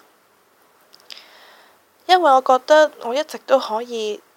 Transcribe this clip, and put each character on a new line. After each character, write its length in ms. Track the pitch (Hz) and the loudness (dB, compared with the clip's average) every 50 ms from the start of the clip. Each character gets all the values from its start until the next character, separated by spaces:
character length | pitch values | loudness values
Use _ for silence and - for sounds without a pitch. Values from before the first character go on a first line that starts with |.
| _ _ _ _ _ _ _ _ _ _ _ _ _ _ _ _ _ _ _ _ _ - - - - _ _ - - - _ _ _ _ _ _ _ _ _ _ _ | _ _ _ _ _ _ _ _ _ _ _ _ _ _ _ _ _ _ _ _ _ -20 -20 -20 -20 _ _ -20 -20 -20 _ _ _ _ _ _ _ _ _ _ _
因 160 | - 359 370 | 0 0 2
為 100 | 339 294 | 4 4
我 100 | 262 262 | 2 2
覺 180 | 262 - 254 254 | 2 2 0 0
得 320 | - - 302 311 302 294 - - | 2 2 4 4 4 2 -2 -8
我 120 | - 233 240 | -10 -8 -6
一 100 | 285 311 | -6 -6
直 140 | 311 - 233 | -8 -12 -14
都 200 | _ - 254 269 | _ -2 -2 -2
可 220 | - - 214 220 | -2 -4 -8 -8
以 400 | 247 247 240 226 220 214 208 - _ _ _ | -8 -10 -10 -8 -8 -8 -10 -12 _ _ _